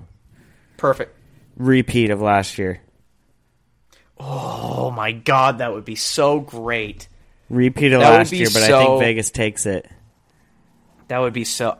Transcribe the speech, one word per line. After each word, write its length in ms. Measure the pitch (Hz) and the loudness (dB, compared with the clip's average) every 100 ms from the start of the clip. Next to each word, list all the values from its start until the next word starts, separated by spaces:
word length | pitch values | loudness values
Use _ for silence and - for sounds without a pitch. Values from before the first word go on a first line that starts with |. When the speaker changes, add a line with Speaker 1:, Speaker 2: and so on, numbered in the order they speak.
| - _ _ _ _ _ _ - | -16 _ _ _ _ _ _ -4
Speaker 1:
Perfect. 400 | 139 131 127 _ _ _ _ - | -2 -2 -6 _ _ _ _ -4
Speaker 2:
Repeat 540 | 127 131 123 120 110 | 2 2 2 0 0
of 100 | 101 | 0
last 380 | 107 101 95 - | 0 0 0 -6
year. 240 | 95 92 _ _ _ _ _ _ _ _ _ _ _ _ _ - | -8 -8 _ _ _ _ _ _ _ _ _ _ _ _ _ -18
Speaker 1:
Oh 720 | 139 135 135 120 117 127 127 | -12 -10 -10 -10 -8 -6 -6
my 220 | 120 110 | -4 -6
God, 460 | 113 113 135 131 120 | -4 0 2 2 0
that 140 | 120 | -6
would 120 | 110 | -8
be 100 | 104 | -10
so 460 | 110 - - 143 147 | -8 -6 0 2 2
great. 680 | 139 117 113 117 107 104 - _ _ _ - | -4 -10 -6 -6 -6 -12 -20 _ _ _ -6
Speaker 2:
Repeat 440 | 120 127 - 143 | 0 2 2 4
of 80 | 127 | 6
Speaker 1:
That 100 | 143 | 6
would 60 | 113 | 6
Speaker 2:
last 120 | 110 | 4
Speaker 1:
be 80 | 117 | 0
Speaker 2:
year, 100 | 117 | 0
but 100 | 110 | 2
I 40 | 110 | 4
Speaker 1:
so 160 | 135 | 6
Speaker 2:
think 160 | 131 131 | 4 4
Vegas 300 | 120 113 110 | 2 -2 -4
takes 340 | - 110 104 | -2 -4 -4
it. 240 | 104 95 - - _ _ _ _ _ _ _ _ _ _ - | -4 -6 -8 -18 _ _ _ _ _ _ _ _ _ _ -8
Speaker 1:
That 120 | 123 | -4
would 140 | 123 | -2
be 120 | 117 | -4
so, 300 | 113 - 117 | -6 -4 -4